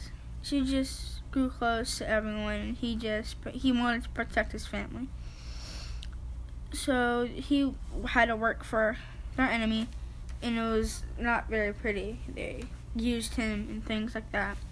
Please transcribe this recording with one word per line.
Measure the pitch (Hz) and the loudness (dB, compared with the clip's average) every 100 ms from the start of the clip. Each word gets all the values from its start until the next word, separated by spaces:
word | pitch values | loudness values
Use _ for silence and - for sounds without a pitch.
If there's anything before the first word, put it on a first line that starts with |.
| - - - - | -8 -10 -10 -8
she | - 285 | 0 2
just | 262 269 269 - - - - | 4 2 2 -2 -6 -6 -2
grew | 277 262 | 2 2
close | - 233 226 247 - | 2 2 2 0 -2
to | 226 | 0
everyone, | 214 214 214 208 208 | 0 0 -2 -2 -2
and | 214 233 | -2 -2
he | 240 226 | -2 0
just, | 226 214 226 - - | 0 -2 -2 -6 -8
he | 247 262 | 0 4
wanted | 240 240 233 | 4 4 2
to | - | -2
protect | - 233 - 220 | -2 0 2 0
his | 214 - | -2 -4
family. | 202 202 226 262 - - - - - - - - - - - - - - - - | -4 -4 -4 -6 -6 -8 -8 -8 -8 -8 -8 -6 -6 -6 -6 -6 -6 -8 -10 -8
So | - - 254 240 240 240 | -4 2 4 4 4 2
he | - 262 285 277 262 - - 247 | -2 2 4 4 2 -4 -4 4
had | 254 233 | 6 6
to | 226 | 6
work | 226 - | 2 2
for | - 220 220 240 - - - - | 0 2 4 2 -6 -8 -6 2
their | 262 | 4
enemy, | 226 220 220 226 - - - - - | 4 4 2 0 -4 -8 -8 -8 -4
and | 240 233 | -2 0
it | |
was | 226 220 220 - - - | 2 2 2 -2 -6 -2
not | 240 233 - | 2 2 2
very | 220 208 | 2 2
pretty. | 208 233 202 202 247 - | 0 -2 0 -2 -6 -6
They | - - - 240 - - 233 | -6 -6 -6 -8 -8 -6 0
used | 233 233 220 - | 2 2 0 0
him | 220 208 214 | 0 0 -2
and | 220 - | -6 -2
things | 220 220 220 | -2 0 -4
like | 214 | -2
that. | 208 196 208 - | -2 0 -2 -8